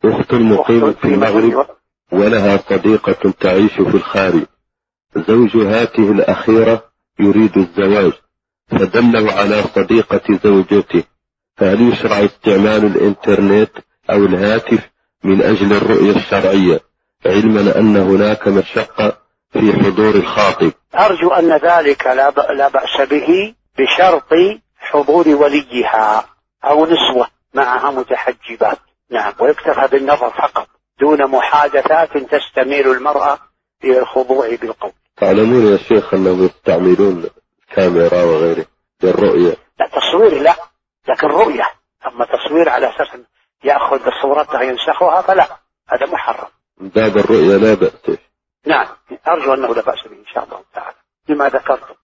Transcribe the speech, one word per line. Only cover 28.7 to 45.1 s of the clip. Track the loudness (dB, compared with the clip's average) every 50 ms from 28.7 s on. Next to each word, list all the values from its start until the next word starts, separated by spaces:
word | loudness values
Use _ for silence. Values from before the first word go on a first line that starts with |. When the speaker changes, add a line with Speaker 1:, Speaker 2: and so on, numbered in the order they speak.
| -2 -6 _ _ _ _ _ _
Speaker 2:
نعم، | -8 -6 -6 -6 -6 -2
ويكتفى | -2 -2 -2 -2 -2 -4 -2 -2 -2 0 0
بالنظر | -2 0 0 -2 -2 -2 -6
فقط | -4 -4 -6 -4 -4 -6 -10 _ _ _ _ _ _ _
دون | 0 0 2 0 0 0
محادثات | -2 -2 -2 0 0 0 0 0 0 -2 0 0 0 0 0 -2 -4 -8
تستميل | -6 -2 -4 -4 -4 -4 _ -4 -4 -2 -2 0 0 0
المرأة | 0 0 -2 -4 -4 -2 -2 -2 -4 -6 -10 _ _ _ _ _ _ _ -2
إلى | 0 0 0
الخضوع | 0 -2 -4 -4 -2 -2 -2 -2 -2 -4 -4 -8 -8
بالقول. | -10 -10 _ -12 -14 -14 _ _ _ _
Speaker 1:
تعلمون | -4 0 0 2 2 2 2 4 4 4 4 2
يا |
شيخ | 2 0 0 0 0 0 0 -2
أنهم | -2 0 0 0 2 0
يستعملون | 0 -2 _ _ -2 -2 0 2 2 2 2 2 0 0 -4 -8 -12 _ _ _ _ _ _ _ _ -2
كاميرا | 0 0 0 2 2 2 2 2 2 2
وغيره | 2 0 0 0 -2 -2 -4 -6 _ _ _ _ _ _ _ -2
للرؤية؟ | 0 0 2 2 2 2 2 2 2 0 -4 _ _ _ _
Speaker 2:
لا، | -6
تصوير | -4 -4 -6 -4 -2 0 2 2 2 2 2 2
لا، | 0 0 0 -4 -20 _ _ _ _ _ _ _ -6
لكن | -4 -2 -2
رؤية. | -2 0 0 0 0 0 -4 -6 -6 -8 _ _ _ _ _ -14
أما | -14 -8 -8 -6
تصوير | -4 -4 -6 -6 -2 0 0 0 0
على | 0 -2 -2 -4
أساس | -4 -6 -8 -8 -8 -20 -20 _ _ _ _ _ _ _ _
يأخذ | -2 -2 0 0 -2 -4 -2 -4 -6 -6 -4 -4
صورتها | -2 -2 -2 -2 -4 -4 -6 -4
ينسخها | -4 -6 -6 -4 -6 -2 0 0 0